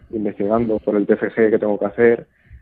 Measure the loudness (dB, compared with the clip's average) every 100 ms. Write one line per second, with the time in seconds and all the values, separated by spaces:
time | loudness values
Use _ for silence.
0 | -12 -6 -6 -4 -2 0 0 -2 0 0
1 | 0 0 -2 0 2 2 0 -2 -4 2
2 | 2 2 -4 _ _ -20